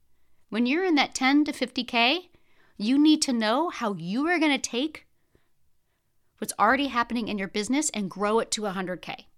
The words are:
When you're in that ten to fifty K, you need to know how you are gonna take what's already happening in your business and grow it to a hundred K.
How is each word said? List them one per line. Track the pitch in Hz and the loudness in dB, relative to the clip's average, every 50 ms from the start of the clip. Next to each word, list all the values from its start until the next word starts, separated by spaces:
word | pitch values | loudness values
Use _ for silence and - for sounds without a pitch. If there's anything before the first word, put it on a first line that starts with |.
| _ _ _ _ _ _ - _ _ _ | _ _ _ _ _ _ -20 _ _ _
When | 190 220 240 | -2 -2 0
you're | 247 285 349 381 | 0 0 2 2
in | 370 320 | 4 4
that | 277 226 - - | 4 2 0 -2
ten | - 262 254 285 294 302 | 0 2 4 4 4 2
to | 294 | 2
fifty | 277 - 254 233 - 262 240 | -2 -4 -6 -4 -4 -6 -6
K, | - 247 233 233 247 311 370 - _ - _ _ _ _ _ _ _ _ | -2 0 2 2 2 2 0 -4 _ -20 _ _ _ _ _ _ _ _
you | - 202 226 262 | -4 0 2 4
need | 285 302 302 302 311 - | 6 6 6 6 4 2
to | - 247 | -2 -2
know | 226 220 214 233 285 330 349 | 0 0 0 2 0 0 -2
how | - - 240 208 202 | -4 -4 -4 -4 -4
you | 160 165 175 196 254 294 | -4 -6 -4 -2 -2 0
are | 339 359 320 | 0 2 2
gonna | 320 302 269 262 | 2 2 2 0
take | - - - 240 285 320 - - - _ _ _ _ _ _ _ _ _ _ _ _ _ _ _ _ _ _ _ _ _ _ _ _ _ _ | -2 -4 -4 -4 -4 -4 -6 -12 -20 _ _ _ _ _ _ _ _ _ _ _ _ _ _ _ _ _ _ _ _ _ _ _ _ _ _
what's | _ 220 - - | _ -10 -8 -2
already | - 196 214 262 269 285 | 2 2 4 4 2 0
happening | 262 240 240 233 - 226 247 220 | -2 -2 -2 -2 -2 -4 -4 -4
in | 196 208 | -4 -4
your | 196 196 190 | -6 -6 -4
business | - 208 208 202 262 294 302 - | -4 -4 -2 0 0 0 0 -2
and | - 208 202 175 | -4 -4 -6 -6
grow | - 185 208 208 214 226 | -4 -4 -2 0 2 0
it | 220 - | 0 -2
to | - 220 208 | -4 -6 -4
a | 202 | -6
hundred | 175 196 185 175 180 160 | -6 -6 -6 -6 -8 -10
K. | - 170 - - - _ _ | -10 -12 -14 -14 -16 _ _